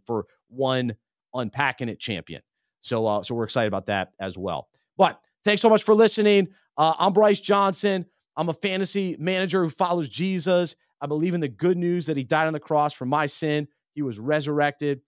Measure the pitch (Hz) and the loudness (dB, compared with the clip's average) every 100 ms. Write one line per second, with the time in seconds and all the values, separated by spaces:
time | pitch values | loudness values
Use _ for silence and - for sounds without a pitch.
0 | - 113 101 _ _ 123 135 131 123 110 | -4 -6 -6 _ _ -4 0 0 -2 -6
1 | _ _ _ 127 117 - 143 127 120 104 | _ _ _ -8 -6 -2 -2 -2 -6 -6
2 | - 95 - 80 - _ _ _ - 117 | -6 -6 -8 -16 -18 _ _ _ -4 0
3 | 110 104 98 120 113 - 110 95 95 101 | 0 0 -2 -4 -4 0 0 -2 -2 -4
4 | 92 - 95 90 92 78 - _ _ - | -4 -8 -10 -8 -6 -6 -10 _ _ 0
5 | 185 - _ _ - 208 226 220 - 214 | 0 0 _ _ -2 2 4 4 6 6
6 | 226 - 208 202 190 - _ - 156 160 | 6 4 4 4 2 -4 _ 0 0 2
7 | 180 196 214 208 - 202 196 190 208 190 | 2 4 4 4 2 2 2 0 -2 -2
8 | 180 _ _ - 165 156 202 190 196 202 | -4 _ _ -6 -4 -4 -4 -2 -2 -2
9 | 190 - 160 185 190 190 170 - 180 175 | -4 -4 -2 -2 0 0 0 0 0 0
10 | 143 - 185 185 160 180 175 - _ _ | -2 -4 -2 -2 2 2 0 -6 _ _
11 | 143 151 170 175 147 107 170 180 175 175 | -6 -2 0 0 -4 -2 0 0 0 -2
12 | 151 143 131 156 160 156 - 151 147 - | -2 -4 0 0 0 -2 -2 0 0 -2
13 | 127 147 147 - 156 151 147 _ _ - | -2 0 0 -2 -2 -2 -4 _ _ -8
14 | 143 104 120 151 143 147 147 143 147 143 | -6 -6 -2 -2 0 0 0 0 -4 -4